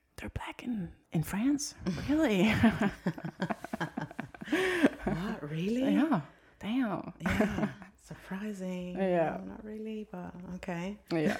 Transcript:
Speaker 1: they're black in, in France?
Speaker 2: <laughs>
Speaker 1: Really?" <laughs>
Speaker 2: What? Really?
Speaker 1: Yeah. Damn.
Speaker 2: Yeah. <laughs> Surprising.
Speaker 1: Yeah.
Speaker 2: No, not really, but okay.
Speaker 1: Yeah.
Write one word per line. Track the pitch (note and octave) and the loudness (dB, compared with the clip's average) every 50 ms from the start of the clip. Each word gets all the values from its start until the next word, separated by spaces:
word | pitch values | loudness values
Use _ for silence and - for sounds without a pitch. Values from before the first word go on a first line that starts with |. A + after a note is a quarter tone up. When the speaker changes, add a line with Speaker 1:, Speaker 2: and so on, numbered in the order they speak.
| _ _ _ | _ _ _
Speaker 1:
they're | - - - - | -12 -10 -10 -8
black | - - D#4 D#4+ - C4 | -8 -8 -10 -10 -8 -6
in, | B3 A#3+ G#3 E3+ E3 - - _ _ | -4 -4 -4 -4 -6 -8 -14 _ _
in | - E3 D3+ | 0 0 0
France? | - F#3 G3+ A#3 C#4 D4 C4+ - - - - - F#3+ | 0 0 2 2 2 2 2 -2 -6 -8 -6 -4 -4
Speaker 2:
<laughs> | E3 C#3+ F#3 A#3+ | -4 -2 0 2
Speaker 1:
Really?" | D4 D#4 D#4+ A#3+ G#3 F#3 G3 A3 G#3 F#3 | 4 4 4 6 6 6 6 6 8 8
<laughs> | A#3 A3 F3 - G3+ G3 - - - F#3 - - - D3+ - - F#3 - - - - - - - E3 - - - D#3 - - - - - - - - G#3+ C4+ F4+ F#4+ F#4 F4+ F4 D4+ - - - - | 6 6 6 4 2 0 0 -2 -4 -4 -4 -4 -6 -10 -6 -4 -4 -4 -4 -6 -8 -8 -6 -6 -6 -6 -4 -6 -8 -8 -8 -10 -12 -12 -14 -14 -4 -2 0 0 2 2 4 4 4 4 4 0 -4
Speaker 2:
What? | G3 - D#3+ F#3 A3 A3+ - D3 D3 | -4 -2 -2 -2 -4 -6 -6 -6 -6
Really? | D#3 D#3+ F3+ G3+ A#3 B3 C4 - G3 | -4 -2 -2 0 0 2 2 4 4
Speaker 1:
Yeah. | G#3 C#4+ E4 C4 E3 C#3 - - - - - - - | 4 4 4 2 0 0 -4 -12 -20 -20 -20 -16 -10
Damn. | - G3 A#3 C4+ B3+ G#3+ F3+ - - - - - | -6 -2 0 0 0 0 -2 -4 -6 -10 -10 -4
Speaker 2:
Yeah. | E3 F3+ F#3+ G3 G#3+ G#3 G3+ F3+ G#3 - - - - | -2 0 2 2 2 2 2 0 -2 -2 -2 -6 -16
<laughs> | - - _ - | -20 -20 _ -18
Surprising. | - - - - - F#3+ F#3+ G#3 G#3+ G#3 F#3 F#3 F#3 F#3 F3+ F3+ F3+ F3+ | -16 -16 -14 -10 -8 -8 -6 -6 -6 -6 -6 -6 -6 -6 -6 -6 -6 -2
Speaker 1:
Yeah. | F#3 F#3+ F#3 F3+ E3+ D#3+ D#3 - F#3 | 0 2 4 4 4 4 2 0 -2
Speaker 2:
No, | F#3+ F#3+ | -6 -10
not | G3+ A3 A3 | -10 -10 -10
really, | G#3+ G#3+ G#3+ G#3+ A3 A3 G#3+ G#3+ - | -10 -10 -8 -8 -6 -6 -6 -8 -8
but | - F3+ F3 F3 F3+ F3+ F3+ F3 F3+ | -10 -10 -10 -10 -10 -10 -10 -10 -10
okay. | F3+ - - F3 E3+ F3+ G3 G#3 - - - | -8 -6 -4 -4 -4 -4 -4 -6 -8 -6 -2
Speaker 1:
Yeah. | F3 D#3+ D3+ - - | 0 2 4 2 2